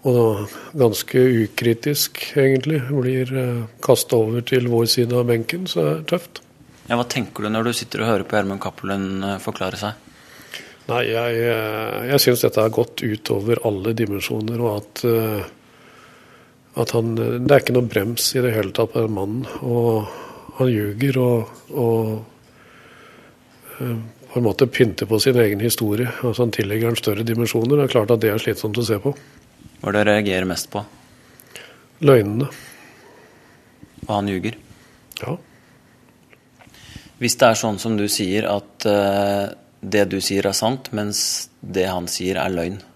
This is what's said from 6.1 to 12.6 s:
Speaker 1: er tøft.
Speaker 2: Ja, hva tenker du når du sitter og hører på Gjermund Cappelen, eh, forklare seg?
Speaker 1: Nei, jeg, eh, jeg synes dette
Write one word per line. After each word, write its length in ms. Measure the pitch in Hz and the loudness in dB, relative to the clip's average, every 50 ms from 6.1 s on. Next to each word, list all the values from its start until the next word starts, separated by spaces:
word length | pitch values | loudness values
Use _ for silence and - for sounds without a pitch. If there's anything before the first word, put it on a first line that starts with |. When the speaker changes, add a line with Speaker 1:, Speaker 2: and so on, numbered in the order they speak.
Speaker 1:
er 60 | 170 180 | -4 -4
tøft. 220 | - - _ - _ _ _ _ - - - - - - | -4 -10 _ -20 _ _ _ _ -20 -20 -20 -20 -4 0
Speaker 2:
Ja, 80 | 117 | 2
hva 120 | 120 123 120 | 2 2 2
tenker 340 | - 131 110 - - - 104 | -2 -4 -4 -6 -8 -6 -4
du 40 | 107 | -2
når 160 | 110 113 113 | -2 0 0
du 80 | 120 | 0
sitter 280 | 117 - 117 117 - - | -2 -2 -6 -6 -4 -2
og 60 | 110 117 | 0 2
hører 160 | 110 95 95 | 2 0 0
på 120 | - - | 0 0
Gjermund 240 | 107 98 98 98 98 | 0 0 0 -4 -4
Cappelen, 600 | - 101 - - - 95 98 98 98 95 95 95 98 | -6 -8 -8 -6 -6 -4 -2 -2 -2 -4 -4 -4 -4
eh, 140 | 98 101 95 | -4 -6 -4
forklare 380 | - 110 - - 98 92 95 | -6 -8 -6 -4 -6 -6 -6
seg? 180 | - 104 104 107 - _ - - - - - - - - - - - - - - - - - | -6 -8 -8 -8 -10 _ -20 -20 -20 -20 -20 -20 -20 -20 -18 -18 -18 -18 -20 -20 -18 -8 -4
Speaker 1:
Nei, 160 | 120 120 123 110 | -2 -2 -2 -2
jeg, 240 | 113 113 117 120 117 | -2 -2 -2 -2 -2
eh, 720 | 113 117 120 113 113 110 107 107 110 110 110 101 104 117 123 | 0 0 0 0 -2 -2 -4 -6 -6 -6 -6 -6 -6 -2 2
jeg 100 | 143 135 | 2 4
synes 200 | - 127 123 120 | 6 4 4 4
dette 180 | - 117 - 110 | 2 2 4 4